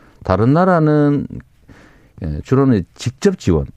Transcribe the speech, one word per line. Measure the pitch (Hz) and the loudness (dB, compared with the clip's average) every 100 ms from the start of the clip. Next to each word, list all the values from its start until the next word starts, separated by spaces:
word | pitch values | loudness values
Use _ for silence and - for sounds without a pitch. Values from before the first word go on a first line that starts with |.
| _ _ | _ _
다른 | - 95 117 | -2 0 2
나라는, | 151 185 175 151 151 147 143 - - - _ - - - _ _ - | 2 2 2 2 2 2 -2 -6 -12 -18 _ -20 -20 -20 _ _ -12
예, | 80 76 | -10 -8
주로는 | - 131 135 110 - | -2 0 2 0 -2
직접 | - - - 202 190 | -10 -10 -2 -2 -2
지원, | - 80 67 | 0 0 -2